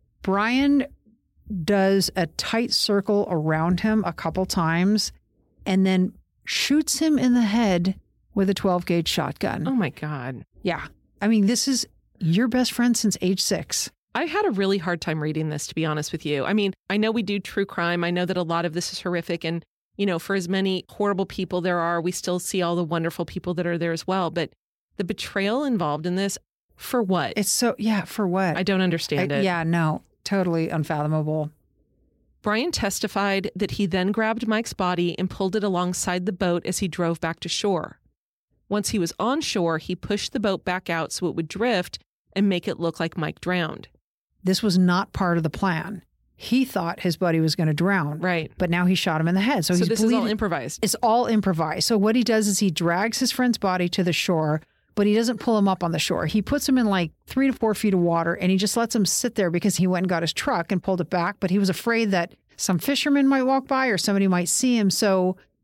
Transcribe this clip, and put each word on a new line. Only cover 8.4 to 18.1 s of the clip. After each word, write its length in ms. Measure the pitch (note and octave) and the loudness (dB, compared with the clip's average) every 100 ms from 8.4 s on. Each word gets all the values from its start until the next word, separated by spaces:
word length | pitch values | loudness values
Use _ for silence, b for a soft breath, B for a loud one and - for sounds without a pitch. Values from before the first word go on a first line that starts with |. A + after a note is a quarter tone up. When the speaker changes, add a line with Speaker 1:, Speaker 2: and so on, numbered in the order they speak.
| F#3+ | 0
Speaker 1:
a 40 | |
twelve 320 | F#3+ G3 F3+ F3 | 2 0 0 2
gauge 220 | E3+ D#3+ | 0 0
shotgun. 600 | - C#3 - - - D#3 | -2 -2 -4 -4 -2 0
Speaker 2:
Oh 80 | C4 | 0
my 140 | D#3+ | 0
God. 540 | - D3+ D3 B2 B2+ - - | -4 -8 -6 -8 -10 -14 -8
Speaker 1:
Yeah. 260 | F#3 D#3+ - - _ - | -4 -4 -8 -18 _ -4
I 60 | G#3 | 2
mean, 180 | A3 G3 | 4 4
this 220 | A#3+ - | 2 0
is 200 | B3+ - _ _ - | -2 -4 _ _ -4
your 280 | D#3+ F3 B3 | 0 2 2
best 240 | B3+ B3 | 2 0
friend 240 | - A#3+ A#3 | 2 2 2
since 220 | G#3 - | 0 0
age 200 | F#3 F#3+ | 0 0
six. 480 | - E3+ D3+ - - _ _ A#3 | -2 -2 -4 -6 -6 _ _ -4
Speaker 2:
I 100 | D#4+ | -2
had 200 | F#4 G#4 | 0 0
a 60 | |
really 260 | G3 G3 G3 | 2 0 0
hard 240 | E3+ E3+ | 0 -4
time 200 | - D#3 | -2 -2
reading 280 | D3+ D#3 D#3 | -2 -2 -2
this, 180 | D3 - | -4 -6
to 80 | - | -4
be 100 | D#3+ | -2
honest 260 | D3+ D3+ | -2 -4
with 140 | D#3 D3 | -6 -2
you. 200 | C#3+ C3 | -2 0
I 80 | |
mean, 200 | G#3+ G3 - - | 0 0 -4 -4
I 80 | G3+ | 0
know 140 | A3 | 0
we 120 | A3+ | 0
do 160 | G3+ G3+ | -2 -4
true 260 | - - G3 | -4 -4 -4
crime. 380 | - E3+ F3 | -2 -2 0
I 80 | F3 | 0